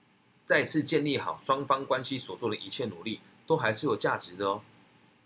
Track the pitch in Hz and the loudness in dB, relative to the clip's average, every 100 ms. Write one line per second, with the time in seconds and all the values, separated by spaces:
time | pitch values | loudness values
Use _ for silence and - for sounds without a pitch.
0 | _ _ _ _ - 160 120 156 - 156 | _ _ _ _ 2 4 4 2 2 2
1 | 147 127 87 80 - 139 135 135 135 131 | 2 0 -2 -6 0 0 2 0 2 0
2 | 127 131 - 92 117 107 101 - 117 85 | 0 -4 -4 -4 -4 -4 -4 -4 -4 -6
3 | 92 104 - _ - 156 113 107 147 104 | -8 -8 -12 _ -2 2 2 2 0 0
4 | 147 113 - 90 98 104 - - _ _ | 0 0 -4 -2 -2 -2 -6 -20 _ _
5 | _ _ | _ _